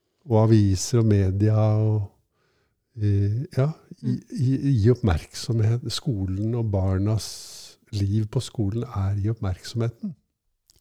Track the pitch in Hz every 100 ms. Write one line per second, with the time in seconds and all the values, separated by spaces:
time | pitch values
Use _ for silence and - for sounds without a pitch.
0 | _ _ - 110 110 113 101 92 - 120
1 | 113 101 95 95 107 107 107 107 110 107
2 | 101 _ _ _ _ _ _ _ _ 117
3 | 104 101 101 113 151 - 139 160 _ -
4 | 127 123 - 247 127 135 139 127 104 123
5 | 120 78 - - - 117 110 117 143 -
6 | - 104 95 95 110 120 113 98 95 95
7 | 101 110 - - - - - - _ 104
8 | 98 107 107 131 - - 101 110 - 104
9 | 98 101 101 113 101 90 - 117 117 -
10 | 208 - _ _ _ _ _ _